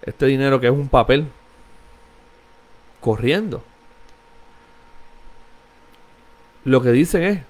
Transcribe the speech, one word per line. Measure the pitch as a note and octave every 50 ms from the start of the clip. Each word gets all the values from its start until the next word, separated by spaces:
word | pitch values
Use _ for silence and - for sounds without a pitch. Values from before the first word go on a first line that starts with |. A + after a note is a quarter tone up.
| -
este | - G#2 - C#3
dinero | C3+ C#3 C3 C3+ C#3 C3+ C3
que | B2 A#2+
es |
un | C3 C#3+ C#3+ C3+
papel | - C3 A2+ - C3 C#3+ D#3 C#3+ - - _ _ _ - - - - - - - - - - - _ - _ _ _ _ _ _ _ _ _ _ - - _ - - _
corriendo. | - A#2+ A2 - A2+ B2+ D3+ G3+ A3+ G3+ A#2+ - - - _ _ _ - - - - - - - _ _ - - - - - - _ _ - - - - - - - - - - - - - - - - - - _ _ _ _ - - - _ - - _ _ _ - - - - _ _ - -
Lo | C3+ C3 B2+
que | B2+ B2 A#2+
dicen | C3 E3 F3+ - F3+ E3+
es, | F#3+ G#3 F3 C3 -